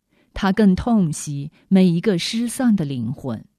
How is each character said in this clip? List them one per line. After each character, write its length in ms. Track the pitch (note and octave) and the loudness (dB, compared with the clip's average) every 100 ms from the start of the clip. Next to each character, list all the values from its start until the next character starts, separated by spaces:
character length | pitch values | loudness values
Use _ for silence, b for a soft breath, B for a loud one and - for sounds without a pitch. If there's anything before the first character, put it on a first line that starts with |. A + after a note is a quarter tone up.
| _ _ _ | _ _ _
他 160 | - G3 | -4 0
更 240 | G3 G#3+ | 4 4
痛 380 | F#3 - A3+ E3+ | 2 2 0 0
惜 400 | D3+ - C#3+ C#3+ b b | -4 -8 -10 -10 b b
每 180 | F#3+ F#3 | 4 4
一 140 | E3+ | 2
个 180 | A3 F3 | 0 -2
失 300 | - A3+ A#3+ | -2 -4 -6
丧 260 | - B3+ | -2 2
的 100 | G3+ | 2
灵 280 | D3 C3+ A2+ | 0 -4 -6
魂。 320 | C3+ C3+ A2 F#2+ | -8 -10 -12 -14